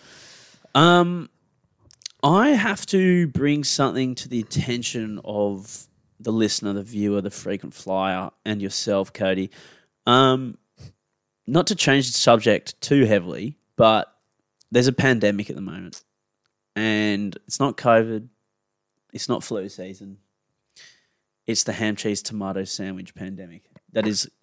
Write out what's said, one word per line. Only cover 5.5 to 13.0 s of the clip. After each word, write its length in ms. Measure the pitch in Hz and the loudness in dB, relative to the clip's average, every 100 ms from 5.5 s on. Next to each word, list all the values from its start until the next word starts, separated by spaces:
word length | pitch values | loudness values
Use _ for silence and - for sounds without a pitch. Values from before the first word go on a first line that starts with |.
| 98 107 - - _ _ _ | -4 -12 -18 -18 _ _ _
the 120 | 110 | -4
listener, 400 | 110 107 - 104 | 0 0 -2 -4
the 80 | 101 | -6
viewer, 380 | 101 107 104 101 | -8 -4 -2 -2
the 80 | 98 | -4
frequent 440 | - 95 101 - | -10 -8 -8 -10
flyer, 560 | - 95 95 95 92 92 _ | -16 -6 -2 -2 -4 -8 _
and 160 | 110 104 | -6 -6
yourself, 520 | 98 - - 98 95 | -4 -6 -2 -2 -2
Cody. 380 | - 95 95 95 - - _ _ _ - | -2 -2 0 -4 -10 -20 _ _ _ 4
Um, 520 | 123 131 131 127 - _ _ - _ _ _ _ _ - | 6 6 4 -4 -14 _ _ -20 _ _ _ _ _ -2
not 220 | 156 170 | 0 0
to 60 | |
change 380 | 202 - 139 123 | -2 2 2 2
the 60 | - | 0
subject 600 | 127 113 110 104 - - | 4 6 6 0 -2 -14
too 240 | - 143 | 0 4